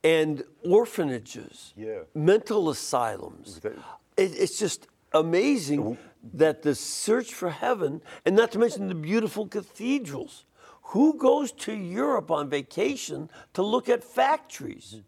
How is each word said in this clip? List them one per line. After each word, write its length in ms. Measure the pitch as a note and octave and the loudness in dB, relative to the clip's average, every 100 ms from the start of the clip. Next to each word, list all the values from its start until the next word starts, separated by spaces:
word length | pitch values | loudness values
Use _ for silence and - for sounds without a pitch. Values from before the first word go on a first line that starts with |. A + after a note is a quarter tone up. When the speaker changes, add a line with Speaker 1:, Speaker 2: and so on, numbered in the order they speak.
Speaker 1:
And 400 | D#3+ D#3+ D#3 C#3+ - _ | 4 4 2 -2 -8 _
orphanages, 1080 | F3 G3+ A#3 - D3+ B2+ G2 - - - - - | 4 4 4 -2 -2 -4 -8 -16 -16 -20 -20 -14
Speaker 2:
Yeah. 260 | A2 G#2 D#2+ | -10 -10 -8
Speaker 1:
mental 540 | D3+ D#3 G#3+ G#3+ G#3+ E3 | 0 4 4 2 0 0
asylums. 920 | C3+ - B2+ A#2 G2+ F2 - - F2 | -2 -2 -2 -2 -4 -12 -16 -20 -12
Speaker 2:
That 120 | G#2+ - - - _ - | -10 -10 -18 -20 _ 0
Speaker 1:
It, 160 | F#3+ D#3 | 0 2
it's 200 | F#3+ - | -2 0
just 280 | G3+ - - _ _ | -4 -4 -12 _ _
amazing 680 | D#3 E3 F3 C4 C4+ C#3+ D3 | 2 4 2 4 2 0 -2
Speaker 2:
W- 160 | A2 A#2+ - _ - | -2 -6 -12 _ -16
Speaker 1:
that 280 | D3+ D#3 C#3+ | 2 2 4
the 120 | D3 | -2
search 600 | B2+ - - - - A3+ | -2 -4 -6 0 0 0
for 160 | - F3+ | -6 -6
heaven, 520 | D3 A3+ - D3+ D#3 - - | -4 -2 0 -2 -4 -12 -4
and 120 | D#3+ G3 | 4 4
not 160 | A3+ | 4
to 60 | G#3 | 2
mention 300 | A#3 F#3+ G3 | 0 0 -6
the 60 | |
beautiful 540 | E3+ D#3 A3 A3 G3+ G#3 | -6 -2 0 0 -4 -6
cathedrals. 960 | G#3 F#3 - A#3 C#4 F#3 C#3 - - _ _ - - - | -8 -10 -8 -2 -2 -4 -10 -12 -16 _ _ -20 -20 -4
Who 220 | G3 D4+ | 4 4
goes 380 | D4 B3+ D4+ C4+ | 6 4 4 0
to 200 | - - | -6 -8
Europe 580 | A3 F3 F#3+ C#4+ B3 D#3 | -8 -6 -2 0 0 0
on 180 | D#3 C#3+ | -2 0
vacation 840 | C#3+ C#3 - A#3 C#4 - C#3+ D#3 - - | -4 -4 -2 -2 -2 -8 -10 -12 -16 -10
to 80 | - | -4
look 260 | G#3 B3 A#3+ | 0 0 0
at 160 | A#3+ | -2
factories? 920 | - - C4 D4+ - - C3+ - F#2+ | 0 0 2 2 -4 -14 -14 -14 -18
Speaker 2:
Mm. 40 | G#2+ | -20